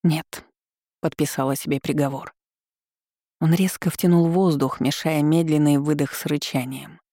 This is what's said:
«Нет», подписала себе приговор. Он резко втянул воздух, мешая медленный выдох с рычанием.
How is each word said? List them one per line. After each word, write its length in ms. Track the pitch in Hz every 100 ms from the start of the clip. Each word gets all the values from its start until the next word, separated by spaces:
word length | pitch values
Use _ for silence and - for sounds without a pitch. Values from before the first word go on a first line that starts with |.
«Нет», 420 | 170 156 - - _ _ _ _ _ _
подписала 560 | 160 - 147 - 135 139
себе 240 | - 139
приговор. 560 | - 151 139 135 - _ _ _ _ _ _ _ _ _ _ _
Он 120 | 160
резко 380 | 170 185 - 175
втянул 380 | - 180 170 170
воздух, 520 | 175 190 147 131 -
мешая 420 | 123 - 160 156
медленный 540 | 147 165 160 151 147 143
выдох 380 | 147 151 143
с 100 | - -
рычанием. 720 | 147 - 135 127 131 143 - _